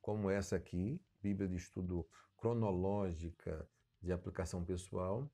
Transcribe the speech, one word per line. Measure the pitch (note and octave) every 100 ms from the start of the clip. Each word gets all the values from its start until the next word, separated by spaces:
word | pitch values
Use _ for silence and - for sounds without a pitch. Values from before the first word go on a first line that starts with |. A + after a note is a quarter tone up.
como | - G#2+ G2
essa | G2 F#2+ F#2
aqui, | F2+ F2 F#2+ D#3+ _ _
Bíblia | G#2 G2 G2
de | F2+
estudo | E2+ - F#2 F2+ E2 - - _
cronológica | A2+ A#2 A2 F2+ F#2+ G2+ G2 E2 E2+ E2+ - D#2+ D#2+ _ _ _
de | F2
aplicação | F2 F2+ E2+ F2 F2+
pessoal | F2 F2+ F2+ F#2+ F#2 G#2 C#3+